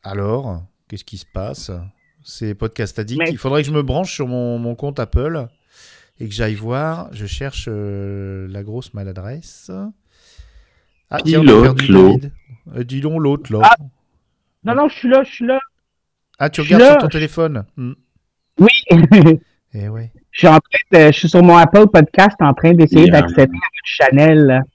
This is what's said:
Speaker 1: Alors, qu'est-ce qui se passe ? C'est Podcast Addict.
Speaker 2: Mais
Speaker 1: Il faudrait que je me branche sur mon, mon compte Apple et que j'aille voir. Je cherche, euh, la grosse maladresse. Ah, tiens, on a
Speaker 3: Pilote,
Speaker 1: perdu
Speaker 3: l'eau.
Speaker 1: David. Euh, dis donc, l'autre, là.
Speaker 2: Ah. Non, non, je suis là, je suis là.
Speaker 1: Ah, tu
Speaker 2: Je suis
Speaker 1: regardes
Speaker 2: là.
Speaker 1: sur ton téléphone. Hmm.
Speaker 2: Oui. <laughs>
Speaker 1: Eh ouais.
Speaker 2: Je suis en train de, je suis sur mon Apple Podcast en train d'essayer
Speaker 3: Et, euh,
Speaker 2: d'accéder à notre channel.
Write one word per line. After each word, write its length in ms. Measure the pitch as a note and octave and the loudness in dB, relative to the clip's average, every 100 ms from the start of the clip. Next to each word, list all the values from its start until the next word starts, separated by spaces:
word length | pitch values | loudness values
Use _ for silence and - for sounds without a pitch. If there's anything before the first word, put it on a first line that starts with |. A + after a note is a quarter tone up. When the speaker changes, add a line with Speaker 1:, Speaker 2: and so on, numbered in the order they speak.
Speaker 1:
Alors, 600 | - G2 G2+ A#2 C3+ F2 F2+ _ _ | -14 -10 -8 -8 -8 -14 -16 _ _
qu'est-ce 180 | G2+ - | -20 -20
qui 120 | G2+ | -20
se 80 | - | -18
passe ? 400 | - G2 C3+ - F2+ F2+ _ _ _ | -14 -14 -16 -18 -18 -18 _ _ _
C'est 320 | _ - A2 G#2 | _ -16 -14 -10
Podcast 420 | A2+ - A2 - | -12 -10 -12 -10
Addict. 200 | G#2+ B2+ | -12 -8
Speaker 2:
Mais 100 | E3 | -8
Speaker 1:
Il 60 | C#3+ | -8
faudrait 240 | C3+ C#3+ | -6 -6
que 60 | C#3+ | -4
je 60 | |
me 100 | D3+ | -6
branche 300 | C#3 C3 F#3 | -6 -8 -8
sur 140 | - C3 | -10 -10
mon, 300 | B2 A#2+ A#2+ | -8 -8 -8
mon 180 | A#2+ A#2 | -10 -12
compte 240 | C#3+ C#3 | -12 -12
Apple 480 | A#2 - C#3+ E3 A#2+ _ _ _ _ _ _ _ | -8 -6 -6 -10 -14 _ _ _ _ _ _ _
et 80 | A2+ | -16
que 60 | |
j'aille 220 | G2+ A2 G#2+ | -8 -8 -8
voir. 540 | A2 B2+ D#3 E3 - | -10 -8 -8 -10 -16
Je 120 | A2+ G#2 | -16 -14
cherche, 420 | - C#3 - - | -12 -12 -14 -14
euh, 760 | G#2+ G#2 G2+ G2 G2 G2 F#2+ F#2+ | -12 -12 -12 -12 -12 -14 -14 -16
la 140 | G2 | -16
grosse 300 | G2+ A2+ B2+ | -14 -16 -16
maladresse. 760 | G#2+ G2 F#2 F#2+ C#3 E3 _ _ F#3 G3+ G#3 _ _ _ _ - _ _ _ _ _ _ | -16 -16 -16 -16 -18 -20 _ _ -16 -16 -18 _ _ _ _ -20 _ _ _ _ _ _
Ah, 100 | - | -10
tiens, 160 | D#3 D#3 | -2 2
on 20 | |
a 40 | D#3 | 4
Speaker 3:
Pilote, 180 | G#2+ | 6
Speaker 1:
perdu 280 | B2+ C3 - | 4 0 2
Speaker 3:
l'eau. 160 | F#2+ F#2+ A#2+ | 4 6 4
Speaker 1:
David. 140 | C#3+ - _ A#2+ - - | -4 -20 _ -20 -18 -14
Euh, 80 | |
dis 180 | A#2+ C3+ | -10 -8
donc, 200 | C#3+ D#3+ | -8 -4
l'autre, 320 | D3 D3 D3 | -4 -4 -6
là. 60 | G#2+ | 0
Speaker 2:
Ah. 120 | G#3+ A#3 C#3+ _ _ _ _ _ _ _ | 2 2 -2 _ _ _ _ _ _ _
Non, 120 | G#3 B3 | -8 -4
non, 140 | D4 | -4
je 60 | - | -4
suis 140 | B3 | -2
là, 140 | C4 | 0
je 80 | C4+ | -2
suis 140 | - A#3+ | -8 -6
là. 140 | C4 C4+ _ _ _ _ _ _ _ | -6 -6 _ _ _ _ _ _ _
Speaker 1:
Ah, 100 | C#3+ | -8
tu 120 | - | -6
Speaker 2:
Je 40 | D3+ | 0
suis 100 | G3 | 4
Speaker 1:
regardes 180 | B3+ | 6
Speaker 2:
là. 60 | D4 | 4
Speaker 1:
sur 100 | D#3+ | 0
ton 40 | |
téléphone. 500 | D#3 D3+ - D#3+ C#3 G2+ - | -4 -6 -4 -6 -6 -12 -14
Hmm. 160 | B2 C3+ _ _ _ _ _ - | -14 -14 _ _ _ _ _ 2
Speaker 2:
Oui. 80 | G3+ - - | 2 2 2
<laughs> 500 | E3 D#3+ G#3 D#3+ D#3+ _ _ _ A2 | 4 6 6 6 4 _ _ _ -14
Speaker 1:
Eh 140 | G2+ | -12
ouais. 220 | A2 A2+ _ _ | -12 -16 _ _
Speaker 2:
Je 80 | - | 0
suis 100 | E3+ | 4
en 120 | D#3+ | 4
train 200 | - - - | 2 -8 2
de, 160 | E3+ D3+ | 4 4
je 60 | D3 | 2
suis 120 | E3 | 0
sur 120 | F3+ | 4
mon 160 | F3 E3+ | 6 6
Apple 300 | E3 G3 G#3+ | 6 4 4
Podcast 480 | F#3 D3+ - G3+ G3+ | 4 2 2 2 2
en 120 | D3 | -2
train 220 | C#3 E3+ F3 | 0 2 4
d'essayer 320 | D#3 - E3+ | 4 4 4
Speaker 3:
Et, 20 | |
euh, 20 | |
Speaker 2:
d'accéder 300 | D3+ C3 E2+ | 4 2 2
à 40 | C3+ | 0
notre 360 | - - - | 0 -10 -12
channel. 800 | - - C#3 C3+ D3+ D#3 D3 C3 C3+ | -14 -2 0 2 4 4 2 0 -4